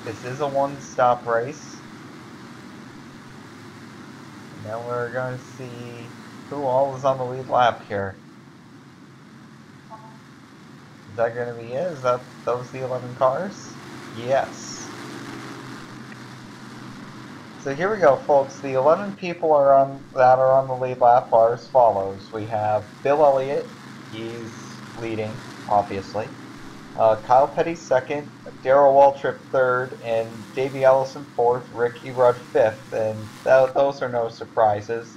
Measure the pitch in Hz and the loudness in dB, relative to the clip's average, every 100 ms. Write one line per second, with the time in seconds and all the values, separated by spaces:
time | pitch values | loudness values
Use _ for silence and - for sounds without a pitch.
0 | - 107 123 131 147 139 139 143 120 - | -12 -10 -10 -6 -4 -2 -2 -4 -12 0
1 | 123 120 113 117 123 156 - - - - | 2 2 0 -2 -2 -10 -16 -18 -18 -20
2 | - - - - - - - - - - | -18 -20 -20 -18 -20 -20 -20 -20 -20 -20
3 | - - - - - - - - - - | -20 -20 -20 -20 -20 -20 -20 -20 -20 -20
4 | - - - - - - 107 113 120 120 | -20 -20 -18 -18 -18 -16 -10 -10 -6 -6
5 | 120 123 127 127 - 123 127 120 120 120 | -4 -6 -6 -8 -14 -16 -14 -14 -14 -14
6 | 120 - - - - 139 139 127 139 131 | -16 -18 -18 -18 -12 -6 0 2 0 0
7 | 135 131 127 127 131 127 123 113 - 101 | -2 -2 -4 -6 -2 2 2 0 -6 -6
8 | 98 95 - - - - - - - - | -6 -10 -20 -20 -20 -20 -20 -20 -20 -20
9 | - - - - - - - - - 220 | -20 -20 -20 -20 -20 -20 -20 -20 -20 -20
10 | 220 - - - - - - - - - | -20 -20 -20 -20 -20 -20 -20 -20 -20 -20
11 | - - 117 120 120 117 117 127 180 151 | -18 -4 -4 -2 -8 -8 -8 -6 -6 -4
12 | 127 123 - - - 123 123 131 131 127 | -2 -2 -4 -10 -4 -4 -6 -10 -6 -6
13 | 123 123 131 139 190 - - - - - | -8 0 0 0 -6 -10 -18 -18 -18 -18
14 | - 110 120 135 - - - - - - | -16 -12 -2 0 -2 -8 -14 -14 -14 -14
15 | - - - - - - - - - - | -14 -14 -14 -14 -14 -14 -16 -16 -16 -18
16 | - - - - - - - - - - | -18 -18 -18 -18 -18 -18 -18 -18 -18 -16
17 | - - - - - - 139 139 185 214 | -18 -18 -18 -18 -18 -10 -8 -2 -2 4
18 | 165 127 - 143 135 - 139 131 135 175 | 6 6 4 4 4 -4 -4 2 4 4
19 | 202 196 185 170 165 151 139 139 135 135 | 0 -8 -8 -4 2 4 6 6 4 -2
20 | 139 131 127 127 131 131 135 127 127 127 | -12 4 6 6 6 4 2 -4 -4 2
21 | 123 120 - 117 113 120 - 135 117 98 | 6 6 6 4 4 2 0 4 4 4
22 | 95 98 - 113 107 110 107 107 101 - | -4 -8 -10 -10 -6 -4 0 0 -2 -6
23 | 135 147 147 135 135 151 - - - - | 0 4 6 4 0 -4 -6 -14 -18 -18
24 | - 110 113 117 113 110 - - - - | -14 -12 -10 -10 -14 -14 -16 -16 -16 -10
25 | 113 110 107 110 - - - 104 101 101 | -8 -6 -6 -8 -14 -14 -2 0 0 -6
26 | 95 101 117 - - - - - - - | -6 -8 -8 -12 -18 -18 -18 -18 -16 2
27 | 113 107 - 127 143 - 165 170 - 131 | 2 2 4 4 4 0 -4 -4 -2 -2
28 | 127 147 143 - - - 127 139 143 139 | 0 -8 -8 -16 -20 -10 2 6 8 8
29 | 139 135 135 123 - 135 127 127 127 - | 6 4 -4 -6 -4 0 2 2 -2 -8
30 | 120 113 113 113 107 - 131 135 131 135 | -4 -4 -4 -8 -12 -4 -4 2 4 4
31 | 131 147 139 - 120 123 123 113 120 120 | 2 -8 -14 0 0 0 -4 -4 -4 -4
32 | 131 127 123 120 - 151 113 110 - 113 | -12 4 4 4 -2 2 2 0 -8 -4
33 | 110 110 107 - - 131 131 - 139 135 | -4 -4 -12 -8 4 4 4 2 0 0
34 | 131 120 113 117 - - 110 104 107 117 | -4 -2 -4 -6 -8 2 2 2 -4 -8
35 | - | -8